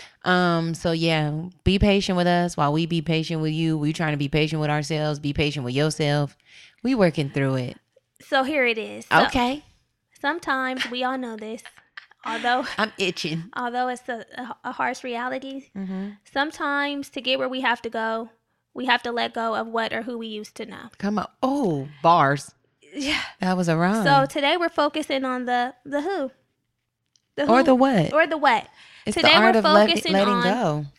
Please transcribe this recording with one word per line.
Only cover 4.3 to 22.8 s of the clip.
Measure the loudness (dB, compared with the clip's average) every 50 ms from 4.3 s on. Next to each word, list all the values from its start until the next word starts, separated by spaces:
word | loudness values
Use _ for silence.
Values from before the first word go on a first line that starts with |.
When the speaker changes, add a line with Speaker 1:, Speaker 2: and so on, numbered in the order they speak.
| 2 2 2 0 0 -2
Speaker 1:
with | -2 0
ourselves. | 0 -2 -2 -2 -4 -2 -2 -2 -4 -2
Be | -4 -4 -2
patient | 0 0 0 -2 -4 -6
with | -2 0
yourself. | 0 0 0 0 0 0 0 2 0 0 -2 -6 _ _ _ -20 -20 -20 -20 _ _ -2
We | -2 2
working | 4 4 2 2 0 -4 -2
through | -2 0 0 0 0
it. | -2 -4 -6 -10 -16 _ _ _ _ _ _ _ _
Speaker 2:
So | -6 -2 0 0 0
here | 0 0 0 0
it | 0 -2
is. | -4 -6 -10 -12 -16 -4 2
So | 4 4 4
Speaker 1:
Okay. | 4 2 0 0 0 -2 -6 -10 _ _ _ _ _ _ _ _ _ _ _
Speaker 2:
sometimes | -4 -4 -4 -4 -4 -4 -4 -2 -4 -4 -4 -6 -6 -6
we | -4 -4 -4
all | -4 -4
know | -4 -6 -10 -10
this. | -12 -12 -12 -14 -14 -16 -20 -20 -20 _ _ _ -20 -20 _ _ _ -8
Although | -8 -6 -2 0 0 2 0 0 -4
Speaker 1:
<laughs> | -2
I'm | -2 -2 -2 -2 -2
itching. | -4 -2 -2 -4 -4 -4 -4 -6 -8 -8 -8
Speaker 2:
although | -6 -6 -4 -2 -2 -2
it's | -4 -4 -6 -8
a, | -10 -10 -10 -10 -14 -12
a, | -12 -12 -12 -12 -12 -12
a | -10
harsh | -6 -4 -4 -4 -4 -6 -8
reality, | -8 -6 -6 -6 -6 -6 -8 -8 -10 -12 -12 -14 _ _
Speaker 1:
Mm-hmm. | -10 -8 -8 -8 -8 -8 -10 -12 -16 _ _
Speaker 2:
sometimes | -4 -4 -4 -4 -4 -6 -4 -2 -2 -2 -2 -4 -4 -8 -10 -10
to | -12 -6
get | -2 -2 -2 0
where | -2 -4
we | -4 -2
have | 0 0 0 -2 -4
to | -8
go, | -6 -4 -4 -4 -4 -6 -8 -10 -16 _ _ _ _ _ _ _ _
we | -6 0
have | 0 0 0 0
to | -4
let | -4 -4 -4 -4 -4
go | -4 -4 -2 -2
of | -4 -4
what | -4 -4 -4 -4 -2 -4
or | -6 -6
who | -8 -8
we | -8 -8
used | -10 -10 -10 -12 -12 _
to | -14 -14
know. | -12 -14 -16 -18 -18 -10 -6
Speaker 1:
Come | -4 -2 -2
on. | -2 -4 -6 _ _
Oh, | -2 -2 0 0 0 0 0 -2 -4 -8 -8 2 4
bars. | 6 6 6 6 4 2 0 -4 -12 -20 _ _ _ _ _